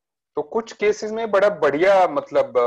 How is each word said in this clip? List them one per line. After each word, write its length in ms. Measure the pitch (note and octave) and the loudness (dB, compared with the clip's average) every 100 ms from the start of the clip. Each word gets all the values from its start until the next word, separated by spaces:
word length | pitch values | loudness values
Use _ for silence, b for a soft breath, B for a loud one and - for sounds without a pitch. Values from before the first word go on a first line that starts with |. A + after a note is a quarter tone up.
| _ _ _ - | _ _ _ -10
तो 40 | |
कुछ 300 | - A3+ A3+ | -6 -8 -8
cases 380 | - G#3 G#3 G#3+ | -2 -2 -2 -6
में 180 | A3 A3+ | -6 -2
बड़ा 180 | G3+ G#3 | 2 2
बढ़िया 580 | F3 C#3+ C#3+ F#3 G3 F3+ | 2 -2 2 4 4 4
मतलब 500 | C#3+ C3+ C#3+ B2+ B2 | 0 -2 -2 0 0